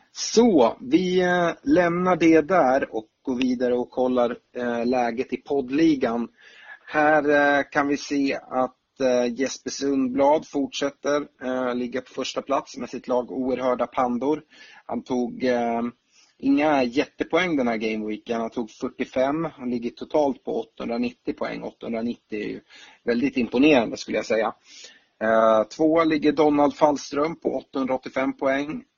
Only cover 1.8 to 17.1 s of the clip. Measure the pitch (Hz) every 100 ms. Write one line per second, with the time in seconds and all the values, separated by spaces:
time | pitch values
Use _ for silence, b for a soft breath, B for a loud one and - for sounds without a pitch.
1.8 | 175 175 185 170 165 160 151 185 131 135
2.8 | 131 110 - _ - 123 127 123 123 123
3.8 | 120 - 127 123 120 120 _ 127 120 117
4.8 | 117 127 120 117 131 123 - 143 127 139
5.8 | 165 143 123 117 113 _ B B B B
6.8 | - 156 151 156 147 147 143 143 135 156
7.8 | 143 143 - 143 139 131 - 127 127 -
8.8 | _ - 131 123 123 117 131 - - -
9.8 | 139 139 131 131 139 156 - 143 135 -
10.8 | 139 - 143 147 143 _ 127 127 127 123
11.8 | 123 131 - - 127 - 127 135 - -
12.8 | 120 123 - 123 117 131 127 123 131 123
13.8 | 120 - 123 120 135 156 - B B B
14.8 | B 120 - 127 120 110 127 120 117 117
15.8 | 120 - _ b b b 135 139 151 143
16.8 | 123 123 135